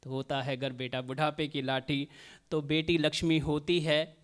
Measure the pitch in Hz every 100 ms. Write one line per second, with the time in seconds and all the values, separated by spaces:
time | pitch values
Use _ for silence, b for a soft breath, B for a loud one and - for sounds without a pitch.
0 | 131 131 131 139 131 127 135 123 127 127
1 | 127 131 151 147 151 147 131 131 131 143
2 | 143 B B B _ 160 143 156 160 170
3 | 151 - 165 160 151 151 151 175 160 151
4 | 160 -